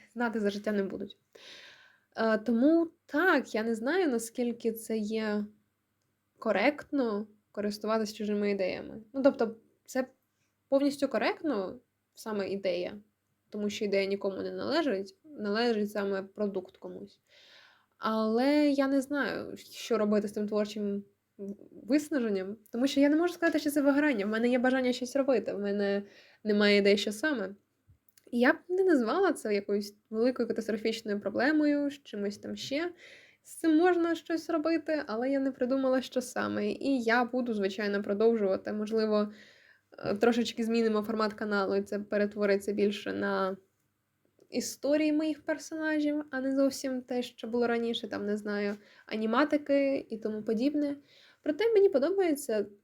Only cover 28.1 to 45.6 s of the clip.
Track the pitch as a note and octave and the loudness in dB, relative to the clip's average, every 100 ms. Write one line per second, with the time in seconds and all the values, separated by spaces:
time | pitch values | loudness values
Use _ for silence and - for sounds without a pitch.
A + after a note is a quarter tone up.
28.1 | _ _ A#3+ B3+ D#4+ - F#4 F#4+ D4 A3 | _ _ 2 4 2 0 2 4 4 4
29.1 | D#4+ F#4+ - A3 G3+ G3+ G#3 G#3 - _ | 2 2 0 -2 -2 0 -2 -4 -12 _
30.1 | A3 B3 B3+ A#3 A3+ G#3+ G#3+ A3 A3 G#3+ | 0 0 0 -2 -2 -4 -2 -2 -4 -4
31.1 | G3+ G3+ G#3+ B3+ D#4 D4 D4 C#4+ C#4+ - | -4 -4 0 2 4 2 2 -2 -6 -12
32.1 | G#3 G3+ G#3 G#3 G#3 - C#4 F4 F4 - | -6 -6 -6 -10 -10 -6 -4 -4 -8 -18
33.1 | - - _ - - E4 D#4 F4+ F4 E4+ | -20 -20 _ -20 -4 2 4 6 4 2
34.1 | E4 - E4 E4 E4 D#4+ E4 D#4+ D4+ - | -2 -2 -6 -2 -2 0 0 0 -4 -4
35.1 | A3 B3+ C#4 C4+ C4 B3 C4+ C4 C4 B3+ | -4 0 0 0 -2 0 0 2 0 0
36.1 | B3+ B3 G#3 G#3 G#3 G#3 - C#4 C4+ A3+ | -4 -4 -2 -2 -2 -2 -2 0 0 2
37.1 | A#3+ A#3+ B3+ A#3+ G#3+ G3 G3 G#3 G3+ G#3 | 2 2 -2 -2 -2 -2 -2 -2 -2 -2
38.1 | G3+ A3+ A3+ G3 G3 G#3+ G#3+ G#3 A3 G#3+ | 2 2 4 2 0 -4 -6 -2 0 2
39.1 | G#3 G#3 - - - _ _ _ - - | 2 0 -6 -20 -20 _ _ _ -8 -4
40.1 | G#3 A#3 A#3 A3 - A3+ A#3 A3+ G#3 G#3 | 2 2 4 0 -2 0 2 2 2 0
41.1 | A3 G#3+ G#3 G#3+ G3+ F#3+ G3 G3+ G#3 G3+ | -2 -2 -2 -2 0 0 0 -2 -6 -2
42.1 | G#3 G#3 G#3 G#3 G3 G#3 G#3 G#3 G3+ G3 | 0 0 0 2 2 0 0 0 0 -6
43.1 | G3 G3+ G3 F#3+ F#3+ _ _ _ _ _ | -4 -2 0 -2 -4 _ _ _ _ _
44.1 | _ _ _ _ B3+ - - C4+ D4+ D#4 | _ _ _ _ -8 -8 -6 0 2 2
45.1 | D4+ D#4 D4+ - D#4 | 0 -2 -4 -6 -8